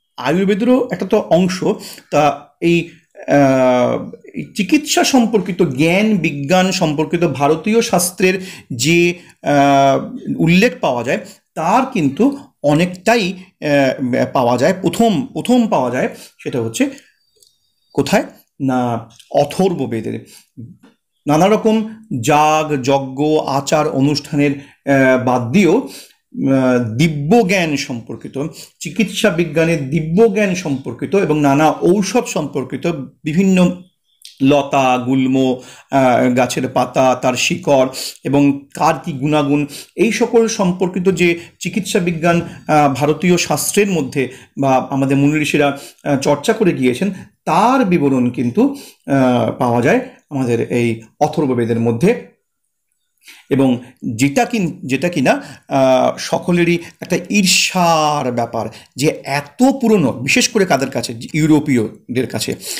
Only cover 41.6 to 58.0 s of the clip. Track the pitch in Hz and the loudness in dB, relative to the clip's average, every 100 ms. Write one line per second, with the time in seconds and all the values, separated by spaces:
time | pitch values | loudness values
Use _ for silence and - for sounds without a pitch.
41.6 | 180 220 - 214 175 165 170 170 - - | -8 -6 -4 -2 -2 -2 0 0 -2 -10
42.6 | - 151 147 131 147 147 180 175 - 151 | -2 2 2 2 0 0 2 2 0 -4
43.6 | - - 208 175 131 143 123 - - - | -2 0 0 -2 -4 -4 -6 -8 -16 -4
44.6 | 135 131 127 139 135 139 143 151 147 156 | 0 0 0 -2 0 2 2 2 0 0
45.6 | 143 139 - - - 139 147 143 - 185 | 0 -2 -10 -10 -2 0 0 0 0 0
46.6 | 202 139 127 120 196 196 - _ - 165 | 0 2 0 0 -2 -4 -12 _ -2 2
47.6 | 226 262 214 170 139 135 120 131 120 202 | 2 2 2 2 2 2 0 -2 -2 2
48.6 | 277 - - - - 139 127 123 110 - | 0 0 -12 -16 -2 2 2 2 0 0
49.6 | 123 117 120 240 262 - _ 143 127 117 | 0 2 2 0 -2 -12 _ -4 -2 -2
50.6 | 120 123 117 113 - _ 151 151 147 120 | -2 -2 -2 -4 -10 _ -2 0 -2 0
51.6 | 113 113 117 113 175 247 - _ _ _ | 0 0 0 2 2 0 -6 _ _ _
52.6 | _ _ _ _ _ _ - - _ 135 | _ _ _ _ _ _ -20 -20 _ 2
53.6 | 135 120 - - - 110 139 139 233 233 | 2 0 -4 -12 -8 -2 0 2 0 0
54.6 | 170 - 127 131 170 - 131 285 - - | -2 -4 -4 -2 -2 0 0 0 -4 -18
55.6 | - 135 131 127 123 - - 165 - 175 | -4 0 4 4 2 -2 -6 -4 0 0
56.6 | 170 170 - - - 170 - 208 185 - | 2 0 -4 -16 -6 -6 -2 0 2 0
57.6 | - 185 170 165 | 0 0 2 2